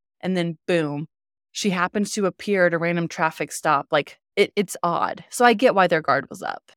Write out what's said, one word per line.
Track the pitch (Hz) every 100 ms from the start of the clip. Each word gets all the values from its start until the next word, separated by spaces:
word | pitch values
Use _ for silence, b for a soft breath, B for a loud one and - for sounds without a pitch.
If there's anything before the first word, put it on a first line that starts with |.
| _ _
And | 180 185
then | 170 160 -
boom, | 170 151 147 160 _ _ _ _
she | - 208
happens | 180 180 220 202
to | - 190
appear | - - 202 175
at |
a | 165
random | 170 170 165
traffic | - 160 - 151
stop. | - - 143 -
Like, | 151 147 - _ -
it, | 202 -
it's | 190 -
odd. | 175 170 92 - -
So | -
I | 240
get | 214 254 196
why | 180
their | 165
guard | 151 135 -
was | -
up. | - - _